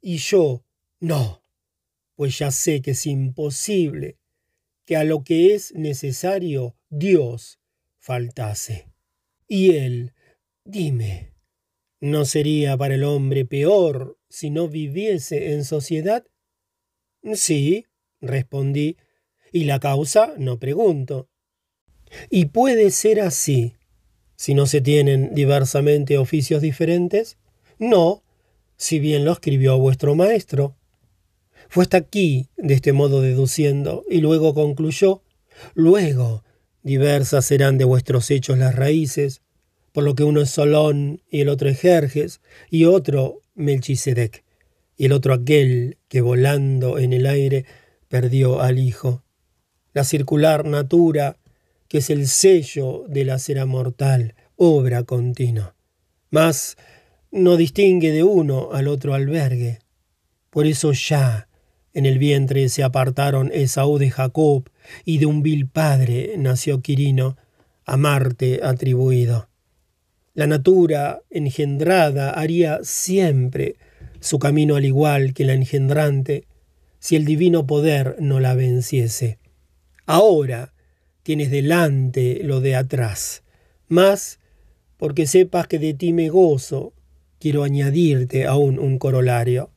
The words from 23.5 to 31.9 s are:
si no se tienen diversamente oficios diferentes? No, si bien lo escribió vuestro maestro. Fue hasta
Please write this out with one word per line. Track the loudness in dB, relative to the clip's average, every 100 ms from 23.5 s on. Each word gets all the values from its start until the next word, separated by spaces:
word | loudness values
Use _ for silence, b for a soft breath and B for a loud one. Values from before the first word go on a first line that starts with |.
| 0 -2 -6 _ _ _ _ _ _
si | -2
no | 0 2
se | 0
tienen | 2 2 4 2 0
diversamente | 0 2 2 0 0 2 2 2 0
oficios | 0 -2 0 0
diferentes? | -2 -2 -2 0 0 -2 -4 -12 _ _ _ _
No, | 2 4 4 0 _ _ _ _ _ _
si | -4 -2
bien | 0 0
lo | 0
escribió | -2 0 2 2 4
vuestro | 2 2 0
maestro. | 2 2 2 -2 -4 -4 -6 _ _ _ _ _ _ _ b b
Fue | 0
hasta | 2